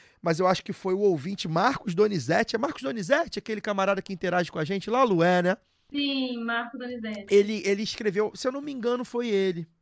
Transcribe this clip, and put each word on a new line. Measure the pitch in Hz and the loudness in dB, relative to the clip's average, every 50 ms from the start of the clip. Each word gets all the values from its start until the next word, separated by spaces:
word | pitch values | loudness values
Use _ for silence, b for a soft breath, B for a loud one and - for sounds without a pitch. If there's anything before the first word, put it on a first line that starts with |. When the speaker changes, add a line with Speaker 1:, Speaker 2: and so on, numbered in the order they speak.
| b b b b | b b b b
Speaker 1:
mas | - 170 165 151 | -2 0 2 2
eu | 185 | 4
acho | 185 190 - - | 2 2 2 -2
que | - 190 | -6 -10
foi | - - 190 185 | -6 -4 -2 0
o | 196 | 2
ouvinte | 208 202 180 151 127 175 202 - - | 2 2 2 2 -2 -6 -6 -6 -4
Marcos | 180 156 165 196 247 269 - - - 170 | -2 0 2 2 2 2 0 -2 -2 2
Donizete. | 170 208 214 208 170 120 120 160 196 233 - - | 2 2 2 2 0 0 2 2 2 2 2 0
É | 214 | -2
Marcos | 233 311 294 - - | -2 -4 -4 -4 -6
Donizete, | 269 262 226 190 160 277 302 339 240 - 208 | -6 -4 -4 -2 0 2 2 0 0 -6 -8
aquele | - - 220 208 | -8 -6 -6 -6
camarada | - 214 208 196 190 196 196 190 - | -4 -4 -2 0 2 2 0 0 -2
que | - 196 | -6 -8
interage | 170 - 180 175 180 180 - | -6 -2 0 0 0 0 0
com | - 175 | -2 -4
a | 160 | -4
gente | 151 196 196 - - | -2 -4 -4 -2 0
lá, | 226 254 269 | 2 2 4
Lu, | 240 196 165 165 | 4 4 4 6
é, | 180 180 180 175 | 6 6 4 4
né? | 180 190 - _ _ _ _ _ _ | 2 0 -2 _ _ _ _ _ _
Speaker 2:
Sim, | - 285 285 285 277 269 262 254 240 233 226 | -4 -4 -2 0 0 0 -2 -2 -4 -4 -4
Marcos | 233 233 233 240 233 - 233 | -4 -2 -4 -4 -6 -8 -10
Donizete. | 247 247 247 240 220 220 214 202 202 202 | -10 -8 -8 -8 -8 -8 -8 -8 -2 4
Speaker 1:
Ele, | 196 202 202 202 220 208 - | 6 6 6 4 2 -2 0
ele | 196 202 202 220 | 0 0 0 -2
escreveu, | - - - 226 214 170 202 214 214 - | -4 -4 -4 -2 -2 0 0 0 -2 -4
se | 185 - 262 | -4 -4 -4
eu | 254 | -4
não | 277 285 | -4 -6
me | 302 277 | -8 -8
engano, | 254 214 240 240 247 247 | -6 -4 -2 -2 -2 -4
foi | - - 240 240 240 | -6 -6 -4 -2 0
ele. | 208 196 190 190 175 170 165 - _ _ | 2 2 2 2 0 -2 -6 -10 _ _